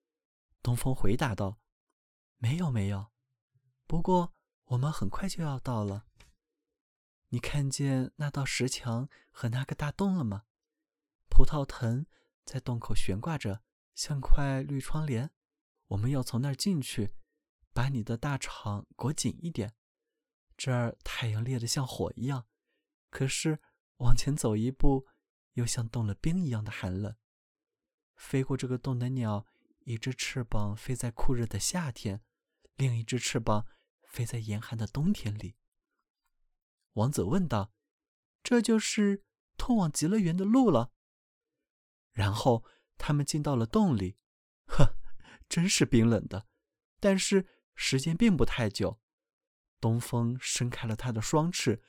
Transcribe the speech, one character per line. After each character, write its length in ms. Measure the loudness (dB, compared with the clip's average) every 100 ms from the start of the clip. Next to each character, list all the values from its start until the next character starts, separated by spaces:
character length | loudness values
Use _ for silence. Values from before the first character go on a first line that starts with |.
| _ _ _ _ _ _
东 140 | -4 -2
风 180 | -2
回 220 | 4 4 4
答 180 | 0
道 240 | -2 -6 -8 _ _ _ _ _ _ _ _
：“没 200 | -4 -2
有， 120 | -2
没 180 | -2 -2
有， 220 | -4 -10 _ _ _ _ _ _ _ -2
不 120 | 0
过 320 | 2 2 0 -8 _ _ -6
我 120 | -4
们 140 | -2
很 180 | -2 -4
快 180 | -4 -6
就 140 | -4
要 160 | -6 -6
到 240 | -6 -4
了。 240 | -4 -6 -12 _ -20 _ _ _ _ _ _ _ _ _ _
”“你 100 | -8
看 280 | -4 -2 -2
见 440 | -2 0 0 -2 -6
那 140 | -6
道 140 | -4
石 240 | -4 -2 -4
墙 400 | -4 -4 -4 -6 -12 _
和 160 | -8 -6
那 160 | -4
个 100 | -6
大 160 | -6 -6
洞 240 | -2 -2
了 80 | 0
吗？ 220 | -2 -6 -12 _ _ _ _ _ _ _ _
葡 160 | 12
萄 200 | 12 8
藤 420 | -4 -4 -4 -4 -6 _ _ _
在 160 | -12 -10
洞 180 | -6 -6
口 160 | 2
悬 260 | 4 4 0
挂 160 | -4 -6
着， 260 | -6 -8 _ _ _
像 260 | -12 -8 0
块 420 | 8 8 8 -2
绿 180 | -4 -6
窗 260 | -4 -4 -2
帘。 240 | -4 -6 -12 _ _ _ _ -8
我 80 | -4
们 140 | -2
要 120 | -2
从 180 | -2 -4
那 80 | -4
儿 60 |
进 260 | -2 -2 -2
去， 320 | -4 -4 -6 -6 -14 _ _ _ _
把 160 | -4 -2
你 140 | -2
的 140 | -4 -6
大 220 | -4 -6
氅 480 | -8 -10 -8 -8 -10 -8
裹 160 | -6
紧 240 | -4 -4 -6
一 80 | -8
点。 240 | -8 -8 -12 _ _ _ _ _ _ _ -10
这 160 | -4
儿 240 | -2 -4 -6
太 260 | -10 -6 -4
阳 160 | -4
烈 140 | -4 -4
得 80 | -4
像 200 | -4 -4
火 260 | -6 -6
一 120 | -6 -6
样， 200 | -6 -10 _ _ _ _ _ _
可 160 | -4 -4
是 340 | -2 -2 -4 _ _ _ 2
往 200 | 8 8
前 200 | 6 -2
走 200 | 0 0
一 140 | -2
步， 380 | 4 4 4 -2 _ _ _ _
又 120 | -6 -4
像 220 | -4 -6
冻 180 | -4 -4
了 80 |
冰 300 | -4 -2 -2
一 60 | -2
样 140 | -4
的 60 | -6
寒 220 | -8 -8
冷。 240 | -6 -8 -12 _ _ _ _ _ _ _ _ _
飞 300 | _ -4 -2
过 120 | -2 -4
这 120 | -4
个 100 | -4
洞 200 | -4 -4
的 120 | -2
鸟， 360 | -2 -2 -4 -6 _ _ _
一 180 | -10 -8
只 160 | -6
翅 300 | -6 -8 -8
膀 320 | -2 -2 -2 -6
飞 180 | -8
在 160 | -6 -8
酷 240 | 2 4
热 100 | 4 0
的 120 | -4
夏 320 | -4 -4 -4
天， 320 | -6 -8 -8 -12 _ _ _ _ -4
另 200 | -2 -2
一 60 |
只 160 | -4 -6
翅 220 | -4 -2
膀 260 | 0 0 -2 -12 _ _
飞 220 | _ -8
在 140 | -6 -6
严 220 | -6 -8
寒 180 | -6 -8
的 80 | -6
冬 260 | -2 -2
天 240 | -2 -4 -8
里。” 200 | -10 -16 _ _ _ _ _ _ _ _ _ _ _ _ _
王 160 | -4 -2
子 120 | -2
问 260 | 0 0 0
道 240 | -2 -6 _ _ _ _ _ _ _
：“这 180 | 0 0
就 180 | 2 0
是 460 | 0 0 0 0 _ _ _ -6
通 200 | 0 2
往 140 | 0
极 160 | 0 0
乐 120 | 2
园 180 | 0 0
的 80 |
路 260 | 2 4 6
了？” 220 | 4 0 _ _ _ _ _ _ _ _ _ _ _ _
然 200 | -2 -2
后 320 | 0 2 0 -2 _ _ -8
他 160 | -2
们 120 | -2
进 180 | -2 -4
到 140 | -2 -2
了 100 | 0
洞 300 | 2 2 2
里。 220 | -2 -8 _ _ _ _ 0
“呵， 280 | 8 8 8 -4 -8 -12 -20 -6
真 180 | -2 0
是 200 | 2 4
冰 200 | 4 4
冷 220 | 2 -2
的。” 180 | -10 -12 _ _ _ _ _
但 180 | 0 0
是 300 | 2 0 0 _ _
时 240 | -8 -4 -2
间 160 | -2
并 220 | 2 2 4
不 80 |
太 240 | 2 0 -4
久。 320 | -2 -4 -6 _ _ _ _ _ _ _ _
东 180 | -2 -2
风 400 | -2 -2 -2 -4
伸 300 | -6 -4 -4
开 160 | -6 -6
了 80 |
他 160 | -6 -6
的 100 | -6
双 300 | 0 0 0
翅， 320 | -2 -2 -2